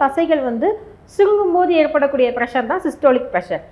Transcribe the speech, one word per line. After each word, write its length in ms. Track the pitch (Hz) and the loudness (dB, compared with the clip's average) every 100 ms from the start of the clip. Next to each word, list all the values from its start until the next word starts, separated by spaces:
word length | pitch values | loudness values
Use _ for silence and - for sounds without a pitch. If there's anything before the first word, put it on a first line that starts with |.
தசைகள் 400 | 277 277 330 311 262 | -2 0 0 0 -2
வந்து 200 | 226 330 427 - - - - | -2 -2 -2 -8 -20 -8 0
சுருங்கும் 380 | 403 415 381 349 | 2 2 2 2
போது 160 | 359 | 2
ஏற்படக்கூடிய 560 | 330 302 302 277 285 240 247 | 2 2 0 0 0 0 0
ப்ரெஷர் 340 | 240 262 233 | -4 -4 -2
தான் 100 | 359 320 | -4 -4
சிஸ்டோலிக் 440 | 269 285 254 247 | 0 2 2 0
ப்ரெஷர். 300 | 175 180 160 - | -6 -4 -8 -10